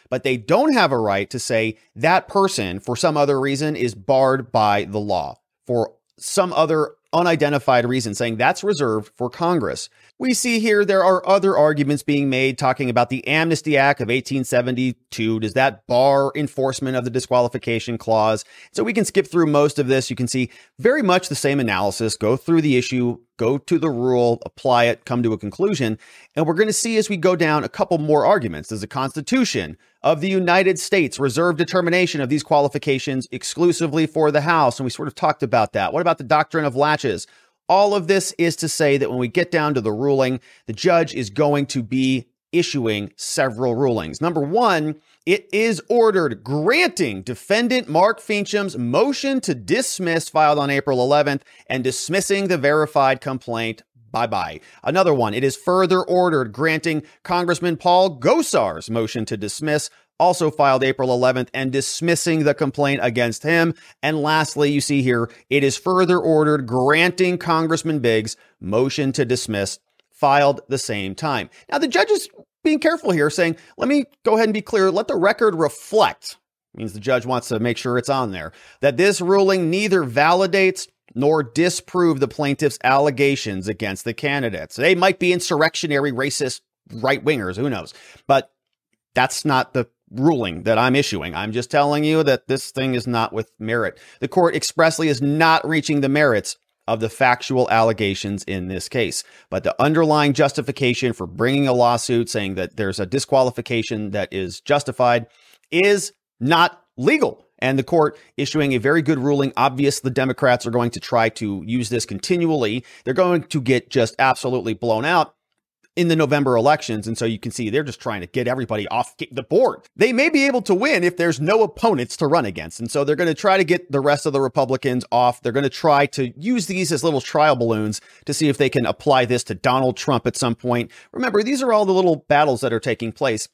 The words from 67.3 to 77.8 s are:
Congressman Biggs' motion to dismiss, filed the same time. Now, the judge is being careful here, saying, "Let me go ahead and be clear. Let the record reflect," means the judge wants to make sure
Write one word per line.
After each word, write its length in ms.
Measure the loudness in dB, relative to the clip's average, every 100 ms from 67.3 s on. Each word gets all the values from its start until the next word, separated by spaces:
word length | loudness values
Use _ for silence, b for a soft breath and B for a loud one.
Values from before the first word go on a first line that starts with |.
| 0
Congressman 600 | -2 0 0 -2 -2 -2
Biggs' 380 | 0 0 -2 -12 b b
motion 540 | -4 0 0 0 -2
to 140 | -2 -2
dismiss, 540 | -2 -2 -4 -4 -8 _ _ _
filed 520 | _ 2 4 2 0 -6
the 100 | -6
same 360 | -4 -6 -6
time. 360 | -6 -6 -6 -8 b b
Now, 80 | -4
the 100 | 0
judge 220 | 0 2
is 200 | 0 -2 -18 _ _
being 160 | -2 2
careful 300 | 0 0 -2
here, 180 | 0 0
saying, 280 | 0 -2 -2 B -6
"Let 120 | 0
me 180 | 0 -2 _
go 120 | 0 2
ahead 100 | 2
and 80 |
be 80 | -2
clear. 280 | -4 0 2
Let 180 | 0 -2
the 80 | 0
record 380 | 0 2 0
reflect," 840 | 2 -2 -4 -2 2 2 0 -14 -20 _ _ _
means 200 | -12 -10
the 60 | -6
judge 260 | -2 -2 0
wants 220 | -4 -2
to 120 | -2
make 160 | -2
sure 220 | -2